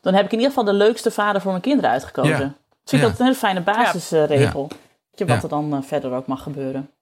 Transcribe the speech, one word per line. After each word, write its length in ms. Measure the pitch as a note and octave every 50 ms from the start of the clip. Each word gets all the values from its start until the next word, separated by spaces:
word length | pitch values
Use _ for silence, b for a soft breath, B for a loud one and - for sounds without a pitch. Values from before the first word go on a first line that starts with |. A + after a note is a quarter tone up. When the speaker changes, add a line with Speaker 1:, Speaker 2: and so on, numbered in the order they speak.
Speaker 1:
dan 140 | b F#3 F#3
heb 100 | G3 G3
ik 60 | G3 -
in 60 | A3
ieder 140 | A#3+ C#4 C#4
geval 100 | B3+ A3+ G3+ G3
de 60 | G3+
leukste 320 | G3+ A3 A#3 A3+ - A3+
vader 300 | - - G#3 G#3 G3+ G3
voor 100 | F3+ F#3+
mijn 120 | F#3+ F#3 -
kinderen 280 | B3+ D4 B3+ F3 A#2+
uitgekozen." 400 | A#2 C3+ - - - - B2+ D3
Speaker 2:
Ja. 80 | D#3 C3
Speaker 1:
Dus 100 | C#3 C#3
ik 400 | C#3 _ _ _ _ _ _ -
vind 140 | - B3+ B3
Speaker 2:
Ja. 60 | A3+
Speaker 1:
dat 100 | G3+ -
een 60 | B3
hele 120 | B3+ C4 -
fijne 220 | - G#3 F#3 F#3
basisregel. 1080 | E3 G3 G#3 A3+ B3 G3 F3 F3+ - - F3 D#3 D3+ D3 D3+ C3+ A#2 G#2+ - D3 C3+ -
Speaker 2:
Ja. 60 | - B B B B _ _ _
Speaker 1:
Dat 80 | _ -
je 60 | G3+
wat 100 | D#3+ A#2+
Speaker 2:
Ja. 60 | G#2 -
Speaker 1:
er 60 | D#3
dan, 260 | D#3 D3 D3+ D3+ C#3+
eh, 80 | C#3 C3+
verder 300 | - D3+ C#3+ C3+ C3 B2
ook 140 | B2+ C3+
mag 160 | - C3+ C3+ -
gebeuren. 480 | D#3+ C#3 C#3+ C3+ C3 C3+ C3+ C#3 - _ _